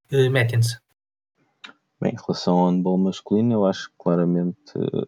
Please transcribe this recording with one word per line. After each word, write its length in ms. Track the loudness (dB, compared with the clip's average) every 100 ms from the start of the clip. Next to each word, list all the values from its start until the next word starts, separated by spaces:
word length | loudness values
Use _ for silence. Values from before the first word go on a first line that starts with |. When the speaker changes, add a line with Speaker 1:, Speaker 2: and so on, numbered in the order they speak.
| -4
Speaker 1:
Eh, 180 | 2 2
Métiense. 500 | 2 0 0 0 -2 _ _ _ _ _ _ _ _ -20 -20 _ -6
Speaker 2:
Bem, 120 | -6
em 40 | -6
relação 380 | -6 -4 0 2
ao 120 | 2
handball 280 | 2 0 0
masculino, 560 | 0 -4 -2 0 2
eu 120 | 2 0
acho 220 | 0 -8
que 60 | _
claramente, 720 | 0 0 2 0 -2 -6 -10 -6
eh, 300 | -4 -4